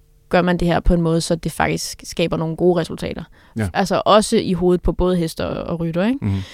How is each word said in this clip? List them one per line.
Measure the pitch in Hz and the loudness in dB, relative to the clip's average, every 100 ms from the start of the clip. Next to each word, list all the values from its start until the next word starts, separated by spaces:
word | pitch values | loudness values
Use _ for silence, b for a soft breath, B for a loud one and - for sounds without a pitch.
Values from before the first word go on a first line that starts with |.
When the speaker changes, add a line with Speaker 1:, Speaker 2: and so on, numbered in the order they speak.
| _ _ - | _ _ 0
Speaker 1:
gør | 180 | 2
man | 180 175 | 2 2
det | 175 | 2
her | 165 | 2
på | - | 4
en | 175 | 4
måde, | 165 165 | 4 0
så | - 165 | 0 -2
det | 165 | -4
faktisk | - 156 165 - - - | -2 -2 -2 -6 -12 -12
skaber | - 165 165 | -4 -2 -2
nogle | 160 160 | -4 0
gode | 175 175 | 2 2
resultater. | - - 170 - 170 b b 110 | -2 -6 -8 -8 -14 b b -6
Speaker 2:
Ja. | 101 | -4
Speaker 1:
Altså | - 196 180 - | -2 0 0 4
også | 208 208 226 | 4 4 0
i | - | 0
hovedet | 175 180 180 | 0 2 2
på | - | 0
både | - 180 180 | 0 0 0
heste | 165 - 170 | -2 -4 -6
og, | - | -4
og | - 170 | -6 -4
rytter, | 165 170 208 | -4 -2 -2
ikke? | 277 104 | 0 -2
Speaker 2:
Mhm. | 98 95 | -2 -4